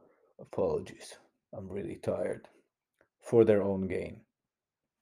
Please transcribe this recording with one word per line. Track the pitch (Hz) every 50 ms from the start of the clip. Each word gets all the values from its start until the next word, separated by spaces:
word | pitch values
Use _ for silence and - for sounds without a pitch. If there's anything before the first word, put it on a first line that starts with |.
| - - _ _ _ _ _ -
apologies, | - - - - 95 90 78 - 98 - - - - - - - - _ _ _ _ _ - 113
I'm | 98 92
really | 92 101 90 85 -
tired, | - - - 92 92 - - - - - - _ _ _ _ _ _ _ _ _ _ _ _ _ _
for | - - - 117 110
their | 104 107 101
own | 95 101 98 95 95 92
gain. | 90 92 90 82 95 - - _ _ _ _ _ _ _ _ _ _ _ _ _ _ _